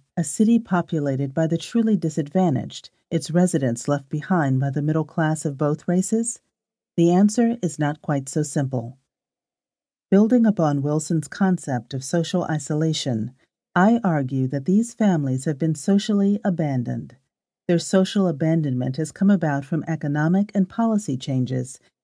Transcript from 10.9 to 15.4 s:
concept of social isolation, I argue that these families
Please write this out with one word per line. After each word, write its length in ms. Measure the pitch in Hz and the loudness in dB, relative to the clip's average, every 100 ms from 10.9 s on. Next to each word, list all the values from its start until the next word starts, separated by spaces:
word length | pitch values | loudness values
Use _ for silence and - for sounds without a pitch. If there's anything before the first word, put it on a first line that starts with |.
| 151 - 165 151 | -2 0 -2 -2
concept 640 | - 190 175 - 127 113 | 0 0 0 -2 -6 -6
of 100 | 135 | -10
social 420 | - 175 160 185 | -4 -2 0 -2
isolation, 920 | - 156 - 151 160 156 143 113 117 - _ _ _ | -2 -4 -2 -2 0 -2 -2 -4 -4 -10 _ _ _
I 280 | 175 196 233 | 2 4 4
argue 460 | 196 156 131 135 131 | 2 0 0 -2 -2
that 160 | 143 | -2
these 300 | 139 196 233 | 0 0 0
families 500 | - 208 170 139 131 | 0 2 2 0 -2